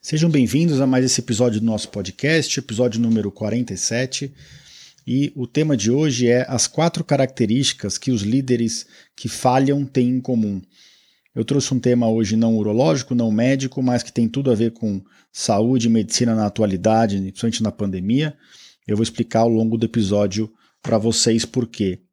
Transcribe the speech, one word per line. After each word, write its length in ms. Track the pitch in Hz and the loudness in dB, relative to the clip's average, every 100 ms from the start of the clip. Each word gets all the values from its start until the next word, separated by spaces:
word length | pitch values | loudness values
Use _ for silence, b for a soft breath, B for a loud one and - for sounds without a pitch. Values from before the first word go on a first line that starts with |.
| - | -4
Sejam 200 | 156 165 | 0 2
bem-vindos 500 | 151 120 139 170 139 | 4 2 2 2 2
a 80 | 135 | 2
mais 160 | 131 | 2
esse 160 | 127 - | 2 0
episódio 400 | 123 107 123 107 | -2 0 2 2
do 60 | 113 | 0
nosso 240 | 107 - | -2 -6
podcast, 680 | - 98 - 143 160 - - | -8 -10 -4 0 0 0 -6
episódio 400 | - 110 123 113 | -6 -2 0 0
número 320 | 117 113 101 | 0 0 -2
quarenta 440 | - 107 117 120 | -6 -4 -4 -4
e 40 | 92 | -6
sete. 560 | - 117 131 - 135 B B B B B B B - | -4 -2 -4 -6 -10 B B B B B B B -4
E 280 | 127 143 143 | -2 -2 -4
o 100 | 120 | -4
tema 300 | 147 156 135 | -2 0 0
de 160 | 104 | 2
hoje 380 | 131 156 120 123 | 2 0 2 4
é 160 | 123 127 | 4 2
as 180 | 127 - | -2 -2
quatro 380 | - 165 165 | 0 0 0
características 960 | - 139 131 - 110 120 135 - 104 - | -2 0 0 0 0 2 0 -4 -6 -6
que 120 | - | -2
os 120 | 120 | -2
líderes 640 | 101 131 131 120 117 120 - b b - | 0 0 0 0 0 -4 -12 b b -10
que 100 | 113 | -10
falham 560 | - 127 127 139 143 | -2 2 2 2 0
têm 240 | 135 135 123 | 0 0 2
em 140 | 127 | 0
comum. 400 | 127 120 107 98 - b b b b b b - | 0 -2 0 -4 -10 b b b b b b -6
Eu 80 | |
trouxe 300 | 117 139 - | -2 0 0
um 60 | 131 | 0
tema 280 | 123 120 113 | 2 2 2
hoje 280 | 113 104 110 | 2 0 2
não 180 | 113 113 | 2 2
urológico, 580 | 107 107 151 147 - | 0 2 2 0 -2
não 160 | 123 117 | -2 0
médico, 540 | 107 123 135 135 139 | 2 2 0 -2 -2
mas 180 | 127 123 | 0 -2
que 120 | - | -2
tem 160 | - 113 | -2 -2
tudo 200 | 135 135 | 0 0
a 60 | 107 | 2
ver 160 | 113 | 0
com 320 | 113 110 98 - b b | -2 -6 -6 -10 b b
saúde 580 | - - 104 113 131 113 | -10 -2 2 2 2 2
e 20 | |
medicina 440 | 113 104 - 120 | 2 0 0 0
na 120 | 110 104 | 0 -2
atualidade, 720 | - 107 95 101 110 113 98 | 0 0 0 2 2 2 0
principalmente 440 | 95 95 117 110 | -6 -4 -4 -2
na 100 | 107 | -4
pandemia. 600 | - 101 92 92 127 151 143 B B B B - | -4 -6 -4 -2 0 -2 -6 B B B B -4
Eu 80 | 107 | -2
vou 80 | |
explicar 380 | 113 - 113 113 | -2 -2 -2 2
ao 80 | 117 | 2
longo 280 | 113 113 113 | 2 0 0
do 100 | 113 | -2
episódio 640 | 117 98 104 104 101 110 b b b | 0 0 2 0 -2 -6 b b b
pra 160 | - 110 | -2 0
vocês 460 | 110 110 - 113 | 0 0 2 0
por 240 | - 131 117 | -2 -4 -6
quê. 320 | - 98 92 _ | -4 -4 -4 _